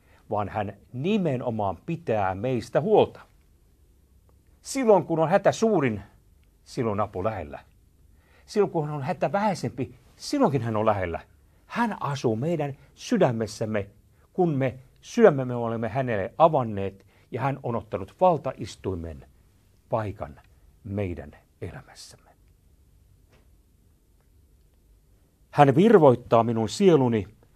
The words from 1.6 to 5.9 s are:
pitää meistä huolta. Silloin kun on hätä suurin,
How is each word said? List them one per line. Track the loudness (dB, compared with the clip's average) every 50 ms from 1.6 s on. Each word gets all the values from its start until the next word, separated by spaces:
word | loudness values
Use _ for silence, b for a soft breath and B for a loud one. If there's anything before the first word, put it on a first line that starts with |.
| -4 -4 -6 -6 _
pitää | -10 -10 -8 -4 -4 -2 0 0 -2 -2
meistä | -4 -4 -4 -4 -4 -4 -4 -4 -2
huolta. | 0 2 4 4 4 2 0 -8 -20 _ _ _ _ _ _ _ _ _ _ _ _ _ _ _ _ _ _ _ _ _ _ _ _ _ _ _ -16
Silloin | -10 -6 -2 2 4 4 4 4
kun | 0 0 0
on | 0 2
hätä | 2 2 2 2 0
suurin, | 2 2 0 2 2 0 0